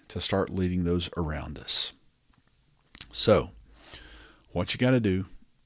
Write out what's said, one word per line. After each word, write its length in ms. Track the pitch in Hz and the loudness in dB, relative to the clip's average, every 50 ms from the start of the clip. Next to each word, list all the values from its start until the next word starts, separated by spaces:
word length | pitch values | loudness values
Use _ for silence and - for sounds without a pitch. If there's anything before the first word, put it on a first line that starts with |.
| _ - | _ -10
to 120 | - 90 | -6 -4
start 300 | - - 101 98 92 - | -2 0 2 0 0 0
leading 340 | 90 95 92 90 90 90 87 | 0 0 0 2 2 2 2
those 240 | 85 87 90 85 - - | 2 2 0 0 -2 -4
around 420 | - 85 76 78 71 60 69 73 - | -4 -4 -2 -4 -6 -6 -8 -10 -8
us. 360 | - - - - - - - _ _ _ _ _ _ _ _ _ _ _ _ _ _ _ _ _ _ _ - - - - | -4 -2 0 0 0 -2 -6 _ _ _ _ _ _ _ _ _ _ _ _ _ _ _ _ _ _ _ -16 -16 -16 -8
So 420 | - - - 113 101 78 - 92 - - - - - - - - - - - - - - - - - _ _ _ | -4 0 4 6 6 4 4 0 -8 -18 -20 -20 -20 -20 -20 -20 -20 -20 -20 -20 -20 -20 -20 -20 -20 _ _ _
what 220 | - 87 90 - - | -4 -4 -2 -2 -2
you 40 | - | 0
gotta 220 | 123 127 131 123 | 2 4 4 4
do 260 | 110 101 92 95 92 - - - - - _ _ _ | 4 2 2 0 -2 -4 -10 -20 -20 -20 _ _ _